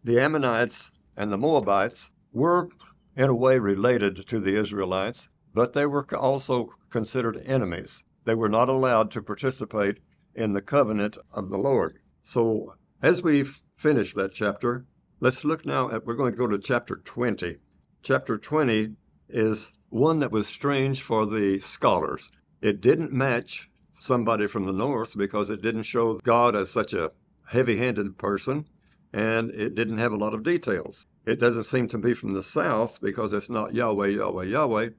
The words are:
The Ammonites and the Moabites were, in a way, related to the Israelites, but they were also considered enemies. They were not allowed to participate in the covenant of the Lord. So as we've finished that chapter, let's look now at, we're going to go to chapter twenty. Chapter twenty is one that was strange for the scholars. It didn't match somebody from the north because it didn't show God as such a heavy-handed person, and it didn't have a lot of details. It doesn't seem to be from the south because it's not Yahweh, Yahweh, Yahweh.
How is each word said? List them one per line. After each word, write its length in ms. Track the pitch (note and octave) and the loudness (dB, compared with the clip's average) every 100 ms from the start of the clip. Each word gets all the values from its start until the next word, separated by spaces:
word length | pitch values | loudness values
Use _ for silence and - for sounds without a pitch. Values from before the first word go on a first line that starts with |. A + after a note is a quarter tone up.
The 160 | A#2 A#2+ | 0 4
Ammonites 720 | C#3+ D#3 C3 A2+ A#2+ - - _ _ | 4 2 0 2 0 -4 -16 _ _
and 160 | - G#2 | -6 -4
the 60 | G2+ | 0
Moabites 720 | C#3+ D3+ G2+ G2 G#2+ - - _ _ | 2 2 4 2 2 -4 -18 _ _
were, 380 | A2+ D#3 F3 F3 - - _ _ - | -2 2 2 0 -8 -20 _ _ 0
in 120 | C3+ | 2
a 60 | |
way, 240 | A#2+ B2+ C3 | 4 4 4
related 580 | G2+ G2 A#2+ A#2+ G2+ F#2 - | 4 2 4 4 2 -2 -4
to 100 | A2+ | -2
the 180 | F#2+ G#2 | 0 0
Israelites, 720 | G#2 G#2 F#2 F#2 G2+ A#2+ - _ _ | 0 -2 -2 -2 -2 -6 -16 _ _
but 200 | A2 B2 | 0 2
they 120 | D3 | 2
were 220 | D3 C#3+ C#3 | 0 0 -4
also 560 | - C3 C3+ C3+ B2 A2+ - _ | -2 0 0 0 -2 -2 -10 _
considered 460 | A#2 G#2+ C3 A#2 - | -6 -4 -2 -2 -4
enemies. 600 | - C3+ G2 F2 - - - _ | -2 -2 0 -4 -8 -14 -18 _
They 120 | - A2+ | -2 0
were 120 | A2 | 2
not 200 | A2 B2 | 4 4
allowed 420 | C3 C3 A#2 A2 | 2 4 4 2
to 120 | A2+ | -2
participate 760 | G#2 G#2 C3+ C3 A2+ G#2+ G2+ G#2 _ _ _ | -8 -4 -4 -4 -6 -2 0 -2 _ _ _
in 200 | - A2+ | -4 -2
the 100 | G2 | -2
covenant 560 | G2+ C#3+ A#2+ G#2+ G#2 - - | 0 2 2 2 -2 -4 -12
of 180 | - G2 | -10 -4
the 80 | G2 | -2
Lord. 400 | C3+ B2+ E2 - _ _ | 2 2 0 -4 _ _
So 520 | - B2+ A2+ A2 - - _ _ | -6 0 0 0 -6 -16 _ _
as 180 | C#3+ F3 | 2 2
we've 400 | F3 D3 C3+ - _ _ | 4 2 2 -6 _ _
finished 380 | D3+ C3+ G2 | 2 2 0
that 180 | G#2 G2 | -2 -4
chapter, 540 | - G#2 G2+ B2 B2 - _ _ - | -2 -4 -2 -2 -4 -8 _ _ -2
let's 260 | B2 C3 | 0 0
look 220 | D3+ D#3 C#3+ | -2 -4 -2
now 240 | C#3 B2 | -4 -2
at, 160 | A2 A2 | -4 -6
we're 80 | |
going 200 | A#2+ C3 | -2 -2
to 40 | G#2+ | 0
go 80 | B2 | -2
to 140 | G2+ | -2
chapter 340 | - A#2+ - | 0 -2 -2
twenty. 600 | F#2 - - A#2+ G#2 F2 E2+ _ _ _ _ | -10 -10 -4 -4 -2 -6 -8 _ _ _ _
Chapter 360 | - C3+ C3+ A2 | -2 -2 -2 -6
twenty 560 | - D3+ C#3 A2 A2 G#2+ _ _ _ | -2 0 2 2 0 -6 _ _ _
is 440 | A#2+ A2 G#2+ - _ _ | 0 0 0 -6 _ _
one 320 | A2+ D3 D#3+ | 0 2 2
that 100 | C3+ | 0
was 160 | A2 G2+ | -2 -4
strange 560 | - C#3 C#3 C3+ C3+ | -4 -2 0 0 -2
for 240 | - A2+ G#2+ | -2 0 0
the 320 | A2 G2+ G2 | 0 0 0
scholars. 720 | - - C3 F2+ D2 D2 - _ _ _ | -4 0 2 2 0 -6 -12 _ _ _
It 180 | G#2+ G2+ | -2 2
didn't 320 | G#2+ D#3+ D3+ | 4 4 2
match 560 | B2+ C3+ A#2+ - - - _ _ - | 0 0 0 -4 -10 -14 _ _ -10
somebody 480 | - B2+ A2+ A2+ G#2 | -2 0 2 2 0
from 200 | A#2 F#2+ | -2 -2
the 60 | |
north 460 | F#2+ B2+ B2+ A2+ G#2 | 0 0 -2 -4 -4
because 320 | G2 G#2 G2 | -2 0 -2
it 120 | G#2 | -2
didn't 200 | G#2+ A2 | -2 -2
show 320 | G#2+ B2 A#2 A2 | -2 0 0 0
God 360 | B2 A#2 A#2+ | 4 6 6
as 160 | G#2 F#2+ | 4 0
such 240 | A#2+ G#2 | -2 -2
a 160 | F#2+ D#2+ - _ _ | -2 -4 -6 _ _
heavy-handed 720 | - A#2+ A#2+ G#2+ B2 G#2 G2+ F#2+ | -4 0 2 2 0 -2 -4 -4
person, 500 | G2 G2+ - D3 D3+ _ _ _ _ | -4 -4 -4 -6 -8 _ _ _ _
and 380 | - A2 A2+ A2+ | -4 0 0 -2
it 240 | A2 G#2+ | -4 -4
didn't 240 | G#2 A2+ A2 | -2 -4 0
have 140 | A#2 | 0
a 40 | G#2+ | 0
lot 180 | G#2+ | -2
of 100 | A2 | -2
details. 640 | A#2 F3 B2+ F#2 - - - _ - | -2 -2 0 -4 -4 -14 -20 _ -4
It 140 | A#2 | 2
doesn't 240 | A#2+ A#2 | 2 2
seem 240 | G#2 C3 A#2+ | -2 -2 -2
to 100 | A2+ | -2
be 160 | A#2+ | 0
from 200 | A#2 G#2+ | 0 -2
the 100 | F#2+ | -4
south 560 | F2+ D#3 F3 A2 A#2 - | -4 -2 0 0 -2 -4
because 320 | G#2 G2 G#2+ | -6 -2 -2
it's 180 | G#2 - | -2 -4
not 240 | A#2 G#2+ | -6 -4
Yahweh, 360 | A#2 A#2 G#2 G2+ | -2 0 0 0
Yahweh, 340 | G#2 G2 F2+ | 0 -2 -4
Yahweh. 460 | F#2 B2 D3 G#2+ A2+ | -4 0 0 0 -2